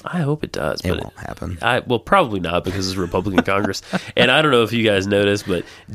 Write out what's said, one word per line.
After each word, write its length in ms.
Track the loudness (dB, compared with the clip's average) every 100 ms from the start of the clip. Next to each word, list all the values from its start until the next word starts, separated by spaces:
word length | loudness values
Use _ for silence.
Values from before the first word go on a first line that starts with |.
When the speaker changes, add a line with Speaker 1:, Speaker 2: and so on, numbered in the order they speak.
Speaker 1:
I 180 | -6 -2
hope 220 | -2 -2
it 80 | -4
does, 300 | -4 -4 -2
Speaker 2:
It 80 | -4
Speaker 1:
but 140 | -4
Speaker 2:
won't 140 | -6 -12
happen. 400 | -14 -10 -10 -4
Speaker 1:
I, 200 | -2 -2
well, 180 | 0 -4
probably 400 | 2 2 2 -2
not 240 | -2 -2
because 240 | -2 -4 -4
it's 100 | -4
Republican 460 | -2 -2 0 0
Congress. 400 | 0 0 -2 -6 -6 -8
Speaker 2:
<laughs> 180 | -2 2
Speaker 1:
And 140 | 4
I 100 | 4
don't 80 | 4
know 140 | 4
if 100 | 4
you 100 | 2
guys 220 | 4 4 4
noticed, 400 | 4 4 2 0
but 160 | -4 -4 -16 -14